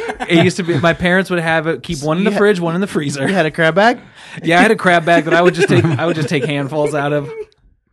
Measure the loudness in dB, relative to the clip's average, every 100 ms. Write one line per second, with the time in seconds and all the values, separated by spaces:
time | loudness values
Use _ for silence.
0 | -8 -8 0 2 2 0 -2 0 0 0
1 | 0 0 0 -2 0 0 -2 -4 -6 -6
2 | -2 -2 -2 0 2 2 -2 -4 -4 -4
3 | -4 -2 -2 0 0 0 0 4 2 0
4 | -6 -20 -20 -8 0 4 4 2 2 2
5 | 4 2 4 2 2 2 2 2 2 0
6 | -2 -2 -2 -2 -2 -4 -4 -2 -2 -2
7 | -2 -2 -4 -10 -16 _ _ _ _